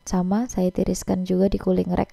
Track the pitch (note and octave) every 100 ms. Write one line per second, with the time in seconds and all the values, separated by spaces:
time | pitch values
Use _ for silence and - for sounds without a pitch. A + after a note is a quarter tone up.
0 | - F3+ F#3 G#3 B3+ - F3+ - F#3 F3+
1 | - F#3+ F#3 F#3 G3+ G3+ F#3+ F#3 F3+ F3+
2 | G3